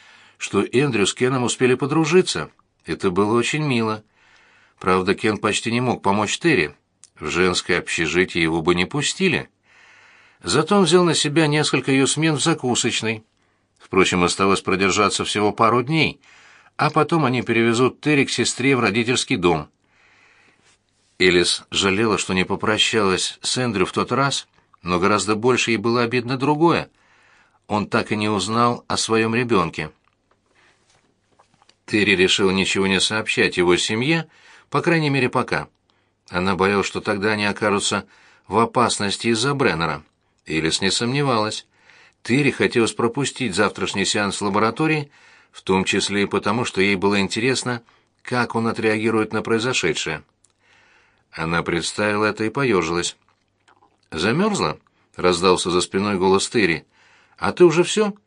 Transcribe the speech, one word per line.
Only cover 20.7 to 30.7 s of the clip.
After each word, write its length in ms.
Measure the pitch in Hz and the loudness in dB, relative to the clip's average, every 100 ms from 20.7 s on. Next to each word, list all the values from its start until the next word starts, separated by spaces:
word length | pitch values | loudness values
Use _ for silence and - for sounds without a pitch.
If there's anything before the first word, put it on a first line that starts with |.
| _ _ _ _ - | _ _ _ _ 0
Элис 460 | 92 87 87 - - | 4 4 2 0 -6
жалела, 460 | - 98 95 113 95 | -2 0 0 0 0
что 160 | - | 0
не 100 | 92 | -2
попрощалась 920 | 90 98 101 107 101 113 98 90 - - | -2 -2 -2 0 0 2 2 0 -2 -8
с 160 | - - | -6 -4
Эндрю 280 | 127 101 90 | -2 0 -2
в 60 | |
тот 200 | - 98 | -2 -2
раз, 340 | 123 139 131 - _ _ _ | 0 0 -2 -8 _ _ _
но 180 | 87 90 | -4 0
гораздо 340 | 95 104 95 | 2 2 0
больше 380 | 107 120 120 - | 0 2 0 0
ей 40 | 110 | -2
было 260 | 110 117 | 0 0
обидно 340 | 120 123 120 131 | 0 -2 -4 -2
другое. 520 | 135 151 170 127 - _ _ _ _ _ _ _ - | -2 2 2 2 -2 _ _ _ _ _ _ _ -6
Он 220 | 104 98 | -4 -2
так 240 | 117 98 | -2 -2
и 40 | 107 | -2
не 120 | 107 | -2
узнал 560 | 107 92 113 120 120 - | -2 -2 0 0 0 -4
о 100 | 98 | -6
своём 380 | - 113 113 | 0 0 2
ребёнке. 560 | 113 123 110 82 80 76 - _ _ _ _ _ _ _ | 0 0 0 0 -4 -10 -12 _ _ _ _ _ _ _